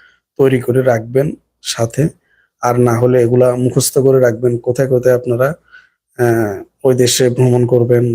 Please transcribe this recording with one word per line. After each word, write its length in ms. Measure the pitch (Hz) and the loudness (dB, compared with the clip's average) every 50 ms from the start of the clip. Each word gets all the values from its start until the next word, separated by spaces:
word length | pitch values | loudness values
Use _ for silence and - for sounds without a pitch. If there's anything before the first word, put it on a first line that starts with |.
| _ _ _ _ _ _ _ - | _ _ _ _ _ _ _ 0
তৈরি 200 | 139 135 131 123 | 2 2 2 0
করে 220 | 123 - 120 131 | -2 -2 -2 0
রাখবেন 460 | 127 127 120 113 110 117 120 131 - 156 - - _ _ _ _ | 0 0 0 -2 -4 -4 -2 -2 -2 -2 -6 -10 _ _ _ _
সাথে, 420 | - - - - 117 117 - - 143 170 - _ _ _ _ _ _ _ _ _ | -12 -10 -6 -4 -4 -4 -2 -4 -4 -4 -4 _ _ _ _ _ _ _ _ _
আর 140 | - 123 120 123 | -4 -2 0 2
না 140 | 123 120 117 113 | 2 2 2 2
হলে 200 | 120 127 127 127 | 2 2 2 2
এগুলা 260 | 120 117 123 123 123 127 123 | 2 2 2 2 2 2 2
মুখস্থ 400 | 123 123 127 123 135 127 - - 147 | 0 -2 0 0 0 -2 0 -2 0
করে 220 | 127 135 135 131 | 2 2 2 4
রাখবেন 340 | 127 120 113 113 123 123 120 117 | 2 2 0 0 -2 -2 -2 -2
কোথায় 320 | - 127 123 - 139 123 127 | -4 -4 -4 -2 -2 -2 -2
কোথায় 220 | 127 120 127 127 | 0 2 2 0
আপনারা, 320 | 120 123 123 120 117 127 139 165 - _ _ - - _ _ _ _ _ _ _ - | 0 0 -4 -2 -2 -2 -4 -4 -8 _ _ -20 -20 _ _ _ _ _ _ _ -2
আহ, 360 | 123 120 117 117 113 104 98 92 - - _ _ - | 0 0 0 0 -2 -4 -6 -8 -12 -16 _ _ -2
ওই 100 | 135 131 | 0 2
দেশে 300 | 123 127 120 - - 135 123 | 2 2 0 0 0 0 -2
ভ্রমণ 340 | 120 120 127 123 123 123 123 | 0 0 0 2 2 0 0
করবেন 380 | 120 127 123 120 117 123 120 120 120 117 | 0 0 0 2 2 2 0 0 -2 -2